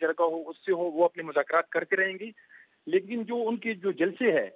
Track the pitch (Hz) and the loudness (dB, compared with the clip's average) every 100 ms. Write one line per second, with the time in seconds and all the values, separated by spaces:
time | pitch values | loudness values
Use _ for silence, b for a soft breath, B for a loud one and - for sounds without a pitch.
0 | 160 165 170 165 156 160 - 170 175 156 | -2 2 0 0 -8 -6 -2 -2 0 2
1 | 170 170 160 143 - 165 165 165 - 190 | 2 0 -4 -2 2 0 2 -2 0 0
2 | 190 190 226 b b b b b 151 185 | 0 -4 -12 b b b b b 0 0
3 | 190 233 226 240 220 233 226 196 190 147 | 0 -6 -4 -2 -2 -2 -4 -4 -2 0
4 | 185 - 240 156 95 | 0 2 2 2 0